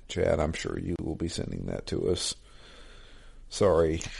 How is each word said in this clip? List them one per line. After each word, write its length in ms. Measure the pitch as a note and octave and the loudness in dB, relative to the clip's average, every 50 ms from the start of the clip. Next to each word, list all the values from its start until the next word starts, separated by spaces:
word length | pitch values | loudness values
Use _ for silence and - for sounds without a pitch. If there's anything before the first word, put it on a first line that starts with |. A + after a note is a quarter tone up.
| - - | -10 -6
Chad, 300 | - F2+ F2 E2 E2 D#2+ | 0 2 2 4 4 4
I'm 140 | D2+ D#2 | 2 0
sure 260 | F2 - - - - E2+ | 0 -2 -4 -4 -4 -4
you 160 | F2+ F2+ F2 - | -2 -2 -2 -2
will 160 | - D#2 D#2+ | -2 -4 -4
be 120 | - E2+ - | -2 -4 -4
sending 380 | - - - - - G1+ - | -2 -4 -4 -4 -4 -4 -4
that 200 | G1+ G1+ - - | -4 -4 -6 -4
to 240 | - - - G1+ - | -2 -2 0 2 2
us. 240 | F2 - - - - - - - - - - - - - - - - - - - - - - - - - - - | 0 0 -2 -4 -6 -8 -12 -20 -20 -20 -20 -20 -20 -20 -18 -18 -18 -20 -20 -20 -20 -18 -18 -18 -18 -18 -14 -6
Sorry, 540 | - - G#2+ F#2+ E2 E2 E2 D#2+ D#2+ D#2+ - - - | 0 4 6 6 8 8 6 4 4 0 -4 -6 -8